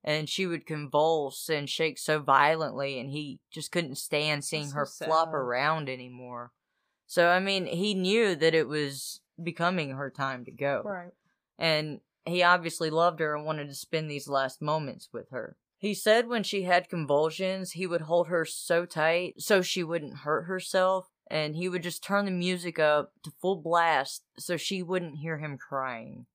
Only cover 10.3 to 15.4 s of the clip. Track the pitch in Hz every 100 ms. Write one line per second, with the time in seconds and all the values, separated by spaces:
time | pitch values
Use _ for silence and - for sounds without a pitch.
10.3 | 127 120 - 139 131 208 - 175 _ _
11.3 | _ _ - 165 151 156 135 _ _ -
12.3 | 175 175 180 165 - 160 160 170 165 156
13.3 | 151 151 156 143 139 - 160 156 143 143
14.3 | 139 135 - 151 156 139 - - 117 -
15.3 | 127